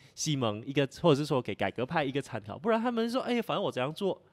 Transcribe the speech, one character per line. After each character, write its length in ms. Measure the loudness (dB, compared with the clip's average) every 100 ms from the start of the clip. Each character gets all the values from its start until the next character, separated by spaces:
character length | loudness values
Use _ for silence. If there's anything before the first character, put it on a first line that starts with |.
| -18
西 220 | -6 -2 2
蒙 280 | 2 0
一 80 | -2
个， 160 | 0 0 2
或 80 | 4
者 60 | 6
是 100 | 4
说 160 | 0
给 140 | 0 -2
改 160 | -2
革 120 | -2
派 200 | -2 0
一 80 | 0
个 100 | -2
参 180 | -4 -8 -8
考， 100 | -4
不 100 | 0
然 100 | 2
他 120 | 2
们 180 | 0 -2
说， 140 | -2
哎， 180 | -2 -2
反 160 | 0 -2
正 60 |
我 80 | -2
怎 100 | -2
样 100 | -2
做， 300 | 0 -2 -2 _